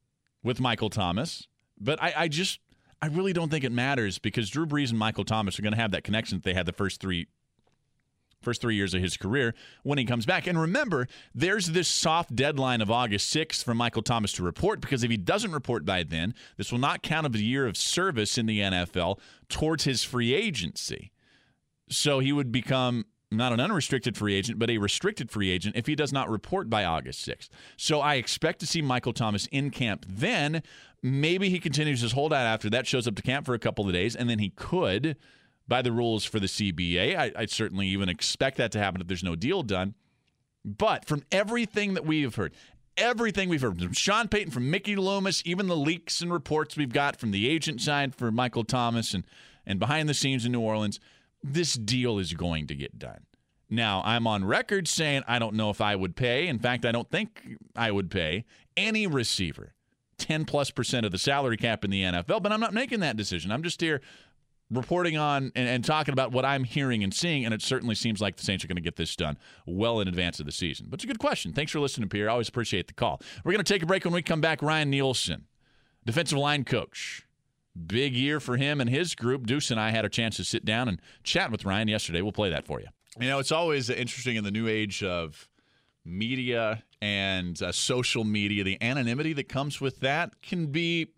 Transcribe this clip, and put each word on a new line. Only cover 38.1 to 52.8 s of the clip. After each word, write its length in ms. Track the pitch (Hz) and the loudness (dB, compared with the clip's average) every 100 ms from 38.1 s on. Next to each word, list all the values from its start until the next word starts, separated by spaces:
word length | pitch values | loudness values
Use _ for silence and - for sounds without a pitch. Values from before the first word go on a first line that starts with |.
| - - - 135 - | 0 -2 0 0 2
that 160 | 113 | 0
to 80 | 107 | 0
happen 200 | 98 90 | 0 -2
if 60 | 87 | -4
there's 160 | 90 | -4
no 140 | 92 82 | -2 -2
deal 260 | 120 190 | 0 0
done. 320 | 117 92 95 - _ _ _ _ _ _ | 0 0 -2 -4 _ _ _ _ _ _
But 420 | 104 101 220 156 - | -10 0 2 2 0
from 160 | 147 - | -4 0
everything 640 | 190 214 240 220 214 202 | 0 2 0 0 0 0
that 100 | 185 | 0
we 180 | 151 156 | 0 0
have 120 | 131 | 0
heard, 180 | - 85 - - - _ 180 | -2 -4 -6 -20 -20 _ 0
everything 520 | 226 226 226 196 185 | 2 2 0 0 0
we've 140 | 156 | 2
heard 180 | 123 87 | 0 0
from 120 | 90 | -2
Sean 340 | - - 214 226 | 0 2 2 2
Payton, 240 | 214 175 | 0 0
from 180 | 127 127 | -2 0
Mickey 280 | 196 208 196 | 0 0 0
Loomis, 460 | 190 196 190 - 165 | 0 0 0 -2 -2
even 220 | 180 190 | -2 0
the 80 | 165 | 2
leaks 440 | 143 170 - - | 0 -2 -4 -4
and 120 | 175 | -2
reports 440 | 170 - 151 151 151 | -2 0 0 0 -2
we've 160 | 139 | 0
got 220 | 143 143 | 2 0
from 160 | - 113 | 0 0
the 180 | 98 120 | 2 2
agent 320 | 160 160 120 | 2 0 -2
side 360 | 160 143 139 - | 0 2 0 -2
for 160 | 120 | 0
Michael 320 | 113 123 123 | 2 2 0
Thomas 500 | 110 127 120 117 110 | 0 2 2 2 0
and, 100 | 95 - - - - | -4 -6 -14 -20 -14
and 140 | - 98 | -4 0
behind 300 | 110 156 151 | 2 2 2
the 60 | |
scenes 300 | 139 135 131 | 2 2 2
in 60 | 120 | 2
New 100 | 120 | 0
Orleans, 380 | 110 107 107 - - - _ _ | 2 0 0 -4 -12 -20 _ _
this 320 | 139 156 160 | -4 0 0
deal 440 | 127 107 127 120 104 | 0 0 2 2 2
is 160 | 85 | -2
going 320 | 82 87 80 71 | -2 0 0 -2
to 80 | |
get 240 | 71 | -6